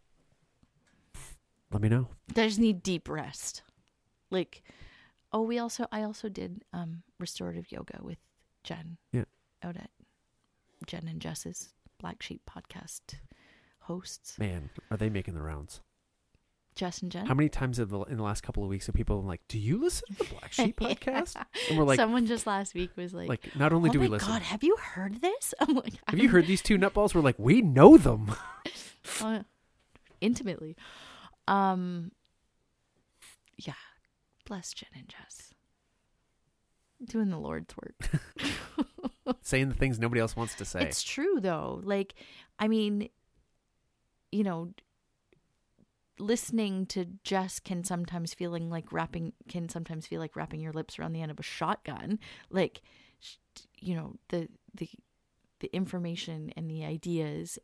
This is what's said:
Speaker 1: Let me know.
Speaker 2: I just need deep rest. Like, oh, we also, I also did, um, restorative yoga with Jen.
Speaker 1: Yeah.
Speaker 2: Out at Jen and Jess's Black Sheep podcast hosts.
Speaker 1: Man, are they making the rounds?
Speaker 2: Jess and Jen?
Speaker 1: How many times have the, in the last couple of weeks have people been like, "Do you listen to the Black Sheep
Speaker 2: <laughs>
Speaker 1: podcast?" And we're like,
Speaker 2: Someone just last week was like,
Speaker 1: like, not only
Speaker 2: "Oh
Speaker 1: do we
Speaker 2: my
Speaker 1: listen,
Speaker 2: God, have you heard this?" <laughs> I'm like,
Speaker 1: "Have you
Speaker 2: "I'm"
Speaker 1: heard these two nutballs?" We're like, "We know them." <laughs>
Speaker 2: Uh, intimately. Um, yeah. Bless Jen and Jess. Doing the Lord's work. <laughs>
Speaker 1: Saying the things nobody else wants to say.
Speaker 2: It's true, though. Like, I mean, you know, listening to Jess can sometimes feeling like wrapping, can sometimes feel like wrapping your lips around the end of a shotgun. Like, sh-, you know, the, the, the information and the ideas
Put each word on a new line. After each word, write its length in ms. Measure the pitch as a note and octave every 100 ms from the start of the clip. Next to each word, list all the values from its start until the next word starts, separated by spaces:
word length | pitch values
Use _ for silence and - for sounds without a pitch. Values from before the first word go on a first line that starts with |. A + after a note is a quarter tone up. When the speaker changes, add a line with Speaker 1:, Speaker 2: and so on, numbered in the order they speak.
| _ _ _ _ _ _ _ _ _ _ _ - - - _ _ _
Speaker 1:
Let 100 | G#2
me 80 | G#2+
know. 200 | A#2 B2+ - -
Speaker 2:
I 160 | - A3
just 120 | G3+
need 240 | A3+ F#3
deep 240 | G3 F3 -
rest. 560 | D3+ C#3 - - - - _ _ _ _ _ _
Like, 340 | F#3 E3 - - - - - - _ _
oh, 100 | G#3+
we 160 | A3+ A#3+
also, 280 | A#3 - A#3+
I 120 | G#3+
also 240 | G#3+ G#3+ A3
did, 340 | F#3+ F#3 F#3 -
um, 300 | - E3+ E3 - -
restorative 520 | F3 - F3+ E3+ F3
yoga 280 | - - -
with 160 | - D#3 _ _ _ _
Jen. 340 | - E3 D#3+ E3+ _
Speaker 1:
Yeah. 140 | B2 - _ _ _
Speaker 2:
Out 140 | - -
at 120 | - - _ _ _ _ _ _ _ _ -
Jen 220 | E3+ E3
and 140 | D#3+
Jess's 520 | D#3+ D#3 E3+ F3 - _ _ -
Black 240 | E3+ -
Sheep 200 | - - -
podcast 680 | - - - - - - - - - _ - _ _
hosts. 560 | - F3 - - - -
Speaker 1:
Man, 320 | G#2+ F2 C#2 - -
are 80 | G#2
they 120 | G#2+
making 240 | G2+ F#2
the 80 | E2
rounds? 400 | D2+ D2+ F2 - - _ _ _ _ _ _ _ _ -
Speaker 2:
Jess 260 | F3+ -
and 100 | F3+
Jen? 140 | F3 G#3+
Speaker 1:
How 80 |
many 160 | C3 D3+
times 280 | - C3 A#2+
have 120 | G#2+
the, 100 | G2+
in 140 | G2 A#2
the 60 |
last 180 | G#2+ G#2
couple 200 | - -
of 60 | G2+
weeks 160 | G2 -
have 80 | -
people 240 | A2 G#2
been 80 | F#2+
like, 180 | E2+ -
"Do 100 | A2
you 180 | G#2 F#3+
listen 300 | E4+ - A#4+ G3
to 80 |
the 0 | G#4 -
Black 180 | -
Sheep 220 | - A3+ -
Speaker 2:
<laughs> 40 |
Speaker 1:
podcast?" 560 | A#3 C#4+ - C4 F4 - - - -
And 80 | D#4
we're 60 |
like, 140 | C#3 C3
Speaker 2:
Someone 280 | A3+ B3 A3+
just 220 | A3+ A3
last 260 | G3 G3
week 180 | F3+ F3+ -
was 180 | F3+
like, 140 | F3+ F3
Speaker 1:
like, 280 | B2 - C#3+
not 160 | D3
only 160 | E3 E3
Speaker 2:
"Oh 40 |
Speaker 1:
do 60 | D3
we 80 | B2+
Speaker 2:
my 60 |
Speaker 1:
listen, 160 | G#2 G3
Speaker 2:
God, 120 | A3+
have 220 | - G#3+
you 140 | D4+ A4
heard 420 | - - G3 G#3+
this?" 320 | E4+ A#4+ - -
<laughs> 20 |
I'm 160 | D4+ C4+
like, 180 | - - -
Speaker 1:
"Have 100 | D#3+
you 80 | B3
Speaker 2:
"I'm" 40 |
Speaker 1:
heard 160 | F#3 E3
these 140 | F#3+
two 160 | - G#3
nutballs?" 360 | F#3+ G#3 G#3
We're 80 | F3+
like, 160 | C#3+ -
"We 220 | G#2+ G#3+
know 360 | G3+ C3 F3 D#4
them." 360 | C#3 A2 G#2+ A2
<laughs> 60 | - - - - - - - -
Speaker 2:
Uh, 200 | A3 A3 - _ _ _ _ - _ -
intimately. 540 | E3+ A#3+ G#3+ E3+ D#3 E3 - - - - - - -
Um, 640 | G3 F#3+ F#3 F3+ F3 E3+ - _ _ _ _ _ _ _ _ _ _ - - _ -
yeah. 160 | - C#3 - _ _ _ _ _ -
Bless 280 | G3 -
Jen 160 | - - C3+
and 140 | B2
Jess. 440 | - - - - _ _ _ _ _ _ _ _ _ _ _ _ _ _ _
Doing 260 | B3+ A3+ G#3
the 80 | E3
Lord's 340 | D3 D#3 E3+ -
work. 200 | - - - D3+ - - C#4 - - -
<laughs> 680 | - - F4+ - - B3+
Speaker 1:
Saying 280 | - C3 C3+
the 60 | B2+
things 220 | C3+ A#2
nobody 220 | A#2 A#2+
else 140 | A2+ -
wants 180 | A#2 -
to 100 | G2+
say. 180 | F2+
Speaker 2:
It's 180 | D#2+ -
true, 380 | - - F4 F4
though. 400 | F#3+ D#3+ C3+ C3
Like, 300 | F#3 G3+ G3 - - - - -
I 80 | G#3+
mean, 420 | A3 G#3 G#3 G#3 - _ _ _ _ _ _ _ _ _ _ _
you 120 | G3+
know, 280 | G3+ E3 E3+ G3 _ _ _ _ _ _ _ _ _ _ _ _ _ -
listening 640 | G#3 A#3 - A3+ G#3+ F#3+ F#3
to 180 | G3+ F3 F#3+
Jess 360 | - F#3+ F#3+ -
can 240 | - F3+
sometimes 500 | F3 F3 E3+ F3 E3 -
feeling 340 | F3 E3+ E3
like 220 | E3 D#3
wrapping, 420 | E3 E3 E3+ E3 - -
can 180 | F3+ E3
sometimes 380 | E3+ E3 D#3+ -
feel 140 | E3
like 160 | D#3+ -
wrapping 240 | D#3 D#3
your 140 | D#3+
lips 260 | D#3 D#3+ -
around 140 | D#3+
the 80 | D#3+
end 80 | D#3+
of 80 | D3+
a 40 |
shotgun. 760 | D#3 - E3 G#3+ - C#3 - G#3+ - - -
Like, 300 | F#3 F3 - - - _ _
sh-, 180 | - - _ - - -
you 160 | - E3+
know, 200 | D3 - -
the, 180 | F3 D#3+ - _ -
the, 140 | E3 - _ _ _ _ _ _
the 160 | - F#3
information 760 | F#3 F#3 F3 E3+ - D#3+ D#3 -
and 140 | D#3+
the 160 | D#3+ D#3
ideas 720 | D#3 F3 E3+ D3+ D3+ E3+ -